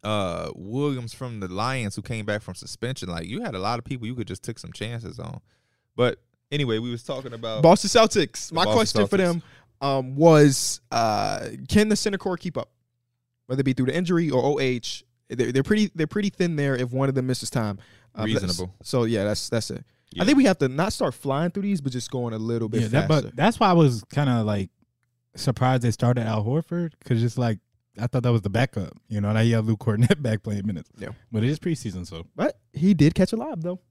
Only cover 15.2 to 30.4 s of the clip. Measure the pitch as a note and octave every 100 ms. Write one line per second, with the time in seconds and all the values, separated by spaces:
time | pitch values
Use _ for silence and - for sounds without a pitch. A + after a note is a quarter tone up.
15.2 | _ B2 A#2+ C3 C3+ G#3+ G#3 D#3+ D#3 G#3
16.2 | G#3 - F3 D#3 C#3+ C3 B2 B2+ C#3 C3+
17.2 | B2+ B2 G#2+ B2+ G#2+ G2 - _ _ -
18.2 | A2 G#2+ F2+ F2 F#2 - - B2+ A2+ A2+
19.2 | G#2 G#2+ - A#2 - - - _ _ -
20.2 | F#3+ C#4+ A#3+ F#3 C3+ C3+ F#3+ - F3+ -
21.2 | C#3+ C3+ E3+ G3+ G3+ G3 C3+ B2 - C3
22.2 | A#2+ A2 A2+ A#2 A2+ A#2+ A2 B2+ - D3+
23.2 | - B2+ F#3 - G#3 F3 D3 A#2 - -
24.2 | C#3 A#2+ G#2+ G2+ F#2+ _ _ _ _ _
25.2 | _ - - A#2+ B2+ C3 A#2 - A#2+ B2
26.2 | A2 A2 G#2+ D3 - F3 E3+ _ - A#2
27.2 | A#2+ B2 A#2+ G#2 _ _ _ - A#2+ C3
28.2 | B2 A#2 G2 G#2 C3 - F2 - _ G#2
29.2 | G2+ A2 A2+ A2+ A2 G#2+ - G#2+ A#2+ G3
30.2 | C3 G#2+